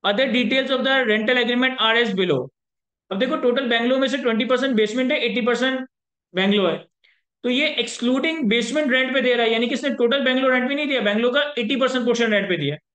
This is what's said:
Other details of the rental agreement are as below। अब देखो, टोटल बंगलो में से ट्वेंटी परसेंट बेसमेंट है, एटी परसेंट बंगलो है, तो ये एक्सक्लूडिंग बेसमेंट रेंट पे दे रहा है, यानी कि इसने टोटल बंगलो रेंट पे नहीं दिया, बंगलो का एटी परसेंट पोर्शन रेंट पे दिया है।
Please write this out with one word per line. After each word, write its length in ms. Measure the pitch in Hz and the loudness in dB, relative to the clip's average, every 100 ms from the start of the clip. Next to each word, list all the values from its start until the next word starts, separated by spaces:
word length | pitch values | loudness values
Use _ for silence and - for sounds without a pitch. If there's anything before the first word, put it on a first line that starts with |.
Other 220 | 196 202 269 | 0 0 0
details 400 | 233 220 262 262 254 | 0 0 0 0 -2
of 80 | |
the 140 | 262 269 240 | 0 0 2
rental 340 | 214 220 247 | 0 2 0
agreement 360 | 233 247 254 254 | 0 0 0 0
are 140 | 220 226 | 2 2
as 100 | 233 190 | 2 0
below। 240 | 180 139 123 _ _ _ _ _ _ | 0 0 -2 _ _ _ _ _ _
अब 80 | 190 | -4
देखो, 180 | 254 311 | -2 0
टोटल 320 | 247 233 247 | 0 0 0
बंगलो 280 | 233 240 262 | 0 2 2
में 100 | 262 | 0
से 100 | 269 | 0
ट्वेंटी 260 | 247 220 | 0 0
परसेंट 320 | 240 254 277 226 | 0 0 2 2
बेसमेंट 360 | 214 240 254 | 0 0 -2
है, 60 | 285 | 0
एटी 200 | 233 208 | -2 0
परसेंट 400 | 233 233 254 262 262 _ _ _ _ | 0 0 0 -2 -8 _ _ _ _
बंगलो 320 | 180 196 202 185 | -2 0 2 2
है, 80 | - - _ _ _ _ _ | -2 -10 _ _ _ _ _
तो 60 | 247 | -4
ये 180 | 247 302 285 | 0 -2 -2
एक्सक्लूडिंग 640 | 240 - 240 262 320 320 233 | -6 -4 -2 0 -2 -2 0
बेसमेंट 440 | 233 233 294 302 | 0 0 -2 0
रेंट 220 | 254 262 | 0 0
पे 60 | 269 | 0
दे 140 | 247 | 0
रहा 120 | 240 226 | 2 2
है, 60 | |
यानी 160 | 226 233 | 0 0
कि 60 | |
इसने 160 | 277 277 | -2 -4
टोटल 300 | 226 240 277 | 0 0 2
बंगलो 240 | 254 254 262 | 0 2 2
रेंट 200 | 254 247 | 2 0
पे 60 | |
नहीं 120 | 285 294 | -2 -2
दिया, 140 | 262 | 0
बंगलो 300 | 208 208 240 | 0 0 2
का 120 | 269 294 - | 0 -2 -4
एटी 180 | 214 262 | -4 0
परसेंट 280 | 254 254 240 | 0 0 0
पोर्शन 260 | 226 233 | 0 2
रेंट 160 | 208 196 | 0 0
पे 80 | 170 | -2
दिया 180 | 143 | -2
है। 60 | 147 _ | -6 _